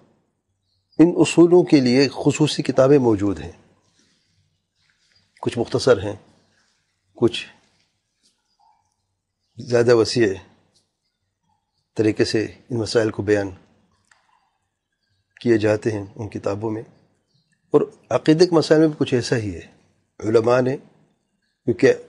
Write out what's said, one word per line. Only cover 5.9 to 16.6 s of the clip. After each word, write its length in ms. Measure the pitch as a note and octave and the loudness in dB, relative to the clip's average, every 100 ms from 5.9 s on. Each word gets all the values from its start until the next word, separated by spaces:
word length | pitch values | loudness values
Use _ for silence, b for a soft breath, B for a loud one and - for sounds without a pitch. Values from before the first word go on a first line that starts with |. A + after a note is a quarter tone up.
| G#2 | 0
ہیں، 140 | G2+ G2+ _ _ _ _ _ _ _ _ _ - | -2 -12 _ _ _ _ _ _ _ _ _ -4
کچھ 300 | A#2 - - _ _ _ _ _ _ _ _ _ _ _ _ _ _ _ _ _ _ _ _ A2 | -2 -2 -14 _ _ _ _ _ _ _ _ _ _ _ _ _ _ _ _ _ _ _ _ -20
زیادہ 360 | A2+ A#2+ A#2+ A#2 | -4 0 4 2
وسیع 300 | G#2+ B2 G#2+ F#2+ - _ _ _ _ _ _ _ _ _ _ _ _ _ _ - | 2 0 -2 -2 -12 _ _ _ _ _ _ _ _ _ _ _ _ _ _ -2
طریقے 280 | G#2+ G2+ | 0 0
سے 200 | A2 A2+ | -2 -2
ان 340 | G#2 - - A#2 | -6 -10 -10 -8
مسائل 320 | G2+ A#2+ A2 | -2 -2 -2
کو 120 | G#2+ | -4
بیان 280 | G2+ G#2 G2 F#2+ _ _ _ _ _ _ _ _ _ _ _ _ _ _ _ _ _ _ | -2 -2 -2 -12 _ _ _ _ _ _ _ _ _ _ _ _ _ _ _ _ _ _
کیے 180 | A#2+ A2 | 0 0
جاتے 320 | G#2+ G#2+ A#2 | 0 -2 -4
ہیں 140 | G#2 G2+ | -6 -8
ان 140 | - G#2 | -14 -14
کتابوں 420 | G#2+ G2+ G#2 | -10 -8 -6